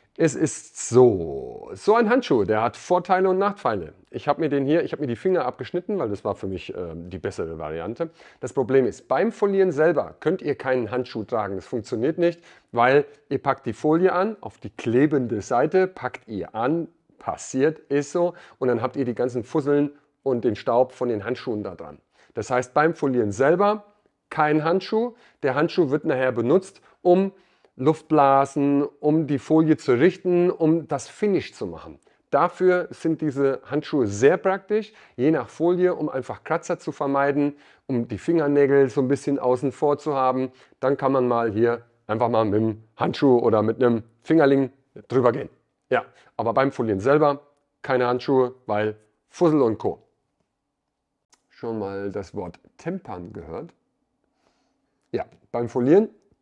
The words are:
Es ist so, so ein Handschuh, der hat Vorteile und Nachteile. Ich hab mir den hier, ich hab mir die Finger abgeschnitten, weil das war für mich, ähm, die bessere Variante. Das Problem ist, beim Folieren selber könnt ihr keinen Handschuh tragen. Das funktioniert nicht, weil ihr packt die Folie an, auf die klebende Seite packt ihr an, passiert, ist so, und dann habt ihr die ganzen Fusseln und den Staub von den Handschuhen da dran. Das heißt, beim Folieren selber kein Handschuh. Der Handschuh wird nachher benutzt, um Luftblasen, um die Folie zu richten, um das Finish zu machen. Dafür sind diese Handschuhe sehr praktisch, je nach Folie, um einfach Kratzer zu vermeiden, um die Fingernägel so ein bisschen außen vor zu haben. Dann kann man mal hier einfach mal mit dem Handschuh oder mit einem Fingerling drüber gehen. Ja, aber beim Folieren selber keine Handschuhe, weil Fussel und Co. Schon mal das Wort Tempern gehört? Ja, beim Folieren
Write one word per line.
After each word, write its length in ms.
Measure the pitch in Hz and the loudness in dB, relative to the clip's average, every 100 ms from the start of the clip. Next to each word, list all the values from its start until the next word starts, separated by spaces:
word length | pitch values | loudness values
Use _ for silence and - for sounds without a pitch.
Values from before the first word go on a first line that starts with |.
| _ - | _ 0
Es 180 | 160 | 0
ist 540 | 170 156 - - - - | 0 -4 -4 -16 -14 2
so, 800 | 117 123 95 82 67 64 57 55 | 6 6 4 -4 -8 -10 -14 -16
so 200 | 95 - | -6 2
ein 140 | 226 220 | 2 4
Handschuh, 360 | 262 - 127 | 2 2 0
der 180 | 95 107 | 2 0
hat 160 | 117 - | -2 -4
Vorteile 500 | - 180 180 185 190 | -2 -2 0 0 2
und 80 | 185 | 0
Nachteile. 560 | 202 202 131 104 78 - _ | -2 -2 -4 -4 -6 -16 _
Ich 180 | 123 - | -8 -4
hab 120 | 143 | -2
mir 100 | 156 | 0
den 160 | 139 | -2
hier, 180 | 135 165 | 0 0
ich 120 | 139 | -2
hab 60 | - | -6
mir 60 | 139 | -6
die 100 | 113 | -4
Finger 280 | 185 180 | -2 0
abgeschnitten, 540 | 123 - 117 175 - 196 | -2 -6 -8 -8 -6 -6
weil 100 | 117 | -4
das 160 | 101 | -6
war 100 | 107 | -6
für 120 | - 95 | -6 -6
mich, 280 | 92 - | -8 -10
ähm, 360 | - 87 82 87 | -10 -10 -12 -12
die 80 | 90 | -8
bessere 400 | 98 95 82 80 | -8 -6 -8 -8
Variante. 500 | 78 80 87 120 165 _ - - | -8 -8 -8 -8 -10 _ -20 -14
Das 140 | 127 | -8
Problem 320 | 139 120 135 120 | -4 2 4 2
ist, 200 | - - | -2 -4
beim 260 | 135 220 | -2 -2
Folieren 380 | - 202 196 185 | 0 0 2 2
selber 440 | 143 160 143 87 - | 2 2 2 -4 -4
könnt 200 | 151 185 | -4 -2
ihr 140 | 147 | -4
keinen 360 | 135 131 127 104 | -4 -2 -2 -2
Handschuh 340 | 123 123 117 | -4 -6 -8
tragen. 320 | 104 113 101 95 | -6 -4 -4 -6
Das 100 | - | -8
funktioniert 500 | 123 - 113 131 165 | -8 -6 -4 -2 0
nicht, 240 | 175 170 - - _ | 0 -2 -14 -20 _
weil 320 | 120 123 143 143 - - | 0 4 4 0 -8 -8
ihr 140 | 139 | -6
packt 240 | 139 131 120 | -2 -4 -4
die 80 | |
Folie 360 | 101 151 165 185 | -4 0 2 2
an, 280 | 175 202 214 | 2 -2 -4
auf 160 | 107 - | -14 -14
die 140 | 104 | -16
klebende 720 | - 120 120 151 147 117 107 | -8 0 2 2 2 -2 -6
Seite 440 | - 123 156 185 185 | -2 0 2 2 0
packt 400 | - 127 - - | -4 -10 -10 -12
ihr 280 | 101 80 | -10 -8
an, 340 | 110 123 170 160 _ _ _ | -4 -2 -2 -4 _ _ _
passiert, 640 | - 82 - 131 151 156 - | -8 -8 -6 0 0 0 -4
ist 220 | 143 143 | -4 -2
so, 200 | 180 175 - - - | -2 -2 -4 -18 -6
und 100 | 127 | -2
dann 120 | 117 | -2
habt 160 | 123 143 | -2 -4
ihr 80 | |
die 100 | 123 | -4
ganzen 300 | 117 127 120 | -2 -4 -4
Fusseln 460 | - 160 139 147 143 - _ _ | -4 -2 0 2 0 -4 _ _
und 220 | 135 120 | -4 -2
den 120 | 120 104 | -2 -2
Staub 360 | - 120 127 | 0 2 0
von 180 | - 120 | -2 -4
den 160 | 107 107 | -4 -4
Handschuhen 360 | 131 131 107 | -6 -6 -6
da 120 | 101 | -6
dran. 240 | 85 76 73 _ _ _ | -12 -18 -20 _ _ _
Das 160 | - 104 | -10 -2
heißt, 240 | 127 127 | -2 0
beim 220 | 147 160 | 2 2
Folieren 380 | 165 139 123 104 | 2 0 0 0
selber 520 | 101 139 175 202 214 - _ _ _ - | 2 2 4 2 0 -6 _ _ _ -10
kein 340 | - 151 151 | -2 2 2
Handschuh. 500 | 151 190 - 220 240 - _ _ | 2 -2 0 -2 -4 -8 _ _
Der 120 | 135 | -4
Handschuh 360 | 131 165 - 143 | 0 0 0 0
wird 140 | 151 | 0
nachher 280 | 160 131 127 | -2 0 0
benutzt, 480 | 120 120 185 - - _ _ | 0 2 2 0 -20 _ _
um 300 | 180 180 196 - _ _ _ - | 2 4 2 -6 _ _ _ -4
Luftblasen, 1040 | 131 156 - 156 139 135 139 147 143 143 143 - | 0 0 2 4 6 4 2 0 0 0 -2 -2
um 260 | 151 160 143 | 0 0 0
die 120 | 139 | -4
Folie 380 | - 160 156 147 | 2 2 4 2
zu 160 | - | 2
richten, 580 | 120 175 - 180 175 180 | 4 4 2 -2 0 0
um 380 | - 160 165 147 | 2 2 0 -2
das 200 | 139 - | -8 -8
Finish 440 | - 214 175 - | -4 -2 -2 -4
zu 140 | - 98 | -10 -10
machen. 320 | 80 82 73 _ _ _ | -10 -16 -20 _ _ _
Dafür 580 | 139 170 - 185 180 - | 0 0 0 2 2 -2
sind 300 | - 165 156 | -6 -4 -2
diese 400 | 156 131 139 131 | -4 0 0 -2
Handschuhe 420 | - 143 - 147 107 | -4 -6 -2 -2 -2
sehr 300 | 101 139 180 | 4 4 4
praktisch, 560 | 190 190 - 214 208 - - - | 0 -2 -2 -4 -4 -16 -16 -2
je 140 | 143 | 0
nach 180 | 156 117 | 0 -2
Folie, 460 | - 170 180 180 | -2 0 2 0
um 140 | - 151 | 0 -4
einfach 340 | 131 - 107 | -6 -8 -10
Kratzer 360 | - 165 - 165 | -6 -6 -4 -8
zu 120 | - | -6
vermeiden, 640 | - 143 139 139 143 143 143 _ _ - | -6 -2 0 2 2 0 -4 _ _ -6
um 220 | 123 117 | -4 -4
die 100 | 101 | -6
Fingernägel 720 | - 170 143 143 139 139 135 | 0 0 2 4 4 4 4
so 120 | 143 | 2
ein 80 | 131 | 0
bisschen 300 | 135 - 139 | 0 -2 -2
außen 340 | 123 123 139 | 0 0 -2
vor 260 | - 147 143 | -2 -2 -2
zu 160 | 156 | -2
haben. 360 | 139 131 131 131 - _ - | 0 0 0 -4 -8 _ -4
Dann 160 | 131 139 | -2 0
kann 160 | 135 | 0
man 160 | 135 123 | 0 2
mal 240 | 117 117 | 0 0
hier 300 | 104 117 117 - _ - | 0 0 0 -8 _ -6
einfach 220 | 110 117 | -2 0
mal 160 | 113 | 0
mit 160 | 110 104 | 0 0
dem 220 | 113 107 - - | 0 -4 -12 -6
Handschuh 420 | 117 - 143 123 | -4 2 4 4
oder 240 | 117 107 | 4 2
mit 200 | 107 113 | 2 2
einem 200 | 123 117 - _ | 2 0 -4 _
Fingerling 500 | - 165 139 139 127 _ _ - - | 0 4 4 4 0 _ _ -20 -4
drüber 240 | 127 120 | 2 2
gehen. 160 | 123 101 _ _ _ - | 0 -6 _ _ _ -4
Ja, 160 | 120 - _ _ - | -4 -4 _ _ -6
aber 160 | 113 | -2
beim 200 | 120 139 | 0 0
Folieren 280 | - 113 95 | 0 -2 0
selber 420 | 113 151 147 139 - _ _ _ | 2 4 4 0 -8 _ _ _
keine 240 | - 127 123 | -4 0 0
Handschuhe, 480 | 127 - 131 123 127 - | -2 0 2 2 -2 -6
weil 300 | 104 107 104 _ _ _ | -2 -2 -4 _ _ _
Fussel 340 | - 175 151 | 0 2 4
und 160 | 120 101 | 2 0
Co. 240 | 98 - _ _ _ _ _ _ _ _ _ _ _ _ _ _ _ | -6 -8 _ _ _ _ _ _ _ _ _ _ _ _ _ _ _
Schon 300 | _ 117 110 | _ -8 -6
mal 320 | 98 98 101 | -6 -8 -8
das 240 | 101 98 | -8 -10
Wort 240 | 101 87 - _ _ | -10 -10 -12 _ _
Tempern 560 | 165 185 - 90 87 | -10 -10 -10 -14 -12
gehört? 400 | 85 78 90 170 _ _ _ _ _ _ _ _ _ _ _ _ _ _ - | -14 -14 -14 -14 _ _ _ _ _ _ _ _ _ _ _ _ _ _ -8
Ja, 80 | - _ _ | -8 _ _
beim 200 | 120 120 | -6 -4
Folieren 400 | 131 123 185 220 _ _ _ | 0 4 4 2 _ _ _